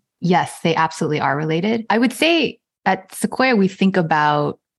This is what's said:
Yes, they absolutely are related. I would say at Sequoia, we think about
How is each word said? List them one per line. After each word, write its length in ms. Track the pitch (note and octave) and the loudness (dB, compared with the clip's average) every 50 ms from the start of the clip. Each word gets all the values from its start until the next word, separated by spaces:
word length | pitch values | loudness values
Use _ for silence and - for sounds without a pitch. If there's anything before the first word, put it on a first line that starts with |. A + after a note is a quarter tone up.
| _ _ _ - | _ _ _ -6
Yes, 400 | - E3+ F3+ D#3+ D3 - - - | 0 2 2 2 2 -2 -8 -4
they 140 | - E3+ D#3+ | -2 0 2
absolutely 460 | D#3+ D#3+ D#3+ - - E3+ C#3+ D3+ C#3+ | 2 0 -2 -2 -4 -4 -2 -2 -2
are 160 | - C#3 C#3 | -2 -2 -2
related. 500 | D3 D#3 D#3 D#3+ E3+ F3+ G#3+ A3+ A3+ A3 - | -2 -2 -2 -2 -2 0 -2 -2 -2 -2 -2
I 100 | G3+ A3+ | 0 2
would 140 | B3+ B3 | 2 0
say 480 | - - D#4 D#4+ E4+ D#4+ B3+ - - _ _ _ _ _ - | 0 0 0 2 2 0 -2 -4 -6 _ _ _ _ _ -2
at 280 | F#3+ F#3+ F#3+ - _ - | -2 -2 -2 -4 _ -10
Sequoia, 420 | - - - - - B3+ C4 A#3+ | -6 -6 -6 -2 0 0 2 4
we 100 | G3+ G3 | 2 2
think 300 | F#3 - - F#3+ F#3+ F#3+ | 0 0 0 0 2 2
about 640 | F#3+ E3 D#3 D#3+ D3+ D3+ D3+ D3 D3 D3 D3 - _ _ _ _ | 0 0 0 0 2 2 2 2 0 0 -2 -6 _ _ _ _